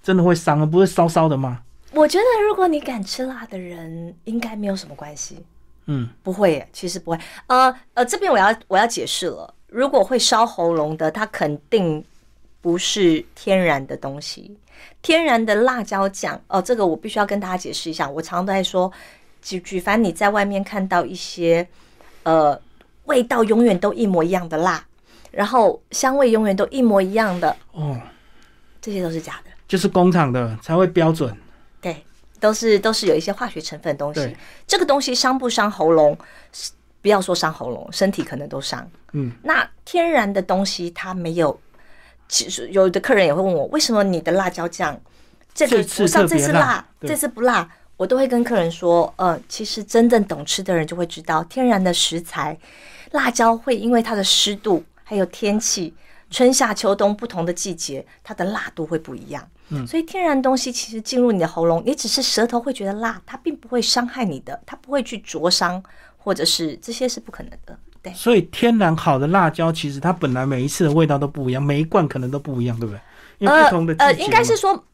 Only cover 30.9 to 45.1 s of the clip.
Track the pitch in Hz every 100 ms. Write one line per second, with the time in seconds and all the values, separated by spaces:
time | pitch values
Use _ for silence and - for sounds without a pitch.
30.9 | 180 160 165 135 104 - - - - 180
31.9 | 151 - - - - 214 214 226 208 220
32.9 | 220 202 156 165 196 240 175 156 151 165
33.9 | 143 143 151 131 - - - - 392 330
34.9 | 277 277 247 262 262 254 233 208 208 160
35.9 | 165 151 - - - - - - - _
36.9 | _ 202 208 185 180 165 156 123 120 -
37.9 | 170 196 190 - 139 143 135 135 123 147
38.9 | - - 151 127 117 - 311 - - -
39.9 | 349 339 302 202 196 190 185 196 - 170
40.9 | 170 190 185 170 170 156 - - - -
41.9 | - - _ _ - - - - 196 190
42.9 | 180 - 226 175 147 190 170 135 302 302
43.9 | 220 196 175 165 180 190 180 170 - 165
44.9 | 135 -